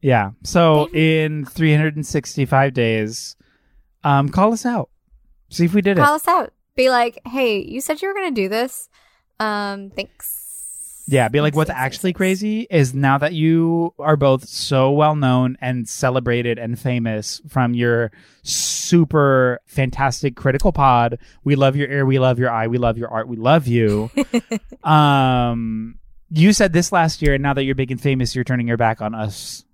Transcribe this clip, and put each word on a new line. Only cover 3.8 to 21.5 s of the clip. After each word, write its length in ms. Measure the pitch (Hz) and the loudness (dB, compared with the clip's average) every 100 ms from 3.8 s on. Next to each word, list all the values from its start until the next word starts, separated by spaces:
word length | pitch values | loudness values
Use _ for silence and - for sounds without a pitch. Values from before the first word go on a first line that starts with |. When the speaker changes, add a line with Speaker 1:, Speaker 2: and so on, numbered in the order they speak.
| _ _ | _ _
Speaker 1:
um, 280 | 147 139 143 | 0 2 2
call 240 | - 208 | 2 0
us 100 | 226 | 0
out. 240 | 247 233 - _ _ _ _ _ _ | -4 -4 -8 _ _ _ _ _ _
See 160 | - 170 | -2 2
if 80 | |
we 80 | 202 | 2
did 160 | 196 185 | 2 4
Speaker 2:
Call 160 | 294 | 4
Speaker 1:
it. 20 | 302 | 2
Speaker 2:
us 40 | - | 2
out. 260 | 349 247 _ _ | 0 0 _ _
Be 140 | - 254 | 0 2
like, 300 | 247 240 - - | 2 0 -4 -10
"Hey, 320 | 254 247 208 | -2 0 -2
you 240 | - 254 | -4 -10
said 180 | - 302 | -6 -4
you 80 | 381 | -4
were 60 | |
gonna 160 | 392 370 | -4 -4
do 180 | 240 190 | -4 -2
this. 400 | 214 254 - - _ _ _ _ _ | -2 -4 -8 -18 _ _ _ _ _
Um, 520 | 220 208 202 202 196 | -6 -4 -6 -10 -12
thanks." 460 | 190 202 _ - - - - - - - - - | -12 -12 _ -12 -12 -14 -16 -16 -16 -18 -18 -2
Speaker 1:
Yeah, 180 | 139 117 | 0 2
be 120 | 139 | 0
like, 120 | 151 | 0
Speaker 2:
Thanks, 40 | 151 | 0
Speaker 1:
"What's 120 | 160 | -2
Speaker 2:
thanks, 100 | 131 | -2
Speaker 1:
actually 260 | 131 - 190 | -6 -4 -6
Speaker 2:
thanks. 60 | 170 | -2
Speaker 1:
crazy 480 | 190 190 214 214 233 | -2 -2 -4 -6 -2
is 220 | 175 131 | 0 0
now 240 | 135 139 135 | 2 0 2
that 160 | 147 | 0
you 640 | 160 160 165 165 170 170 - | 0 2 2 2 0 -2 -4
are 160 | 143 151 | 0 2
both 300 | 139 131 - | 4 2 -2
so 440 | - - 135 135 | -10 -2 0 2
well 260 | 143 151 151 | 2 2 2
known 400 | 135 127 127 131 | 0 2 0 -4
and 300 | 127 123 113 | -6 -6 -6
celebrated 720 | - 131 127 123 120 120 117 | -4 -2 -2 -2 -2 -2 -4
and 200 | 117 120 | -6 -6
famous 640 | 135 123 113 107 104 - - | -4 -2 -2 -4 -8 -12 -6
from 240 | 135 120 | -2 0
your 400 | 120 120 117 113 _ _ _ | 0 0 0 -2 _ _ _
super 1160 | - - - - - 175 160 156 143 131 127 120 | -8 -6 -4 -6 2 4 4 2 2 4 2 -2
fantastic 720 | _ - 131 - 135 127 143 120 | _ -4 -2 0 -2 -2 -6 -2
critical 340 | 135 135 - | -2 2 0
pod, 480 | 156 135 120 117 - - _ | 4 4 4 2 -2 -14 _
we 100 | - | 0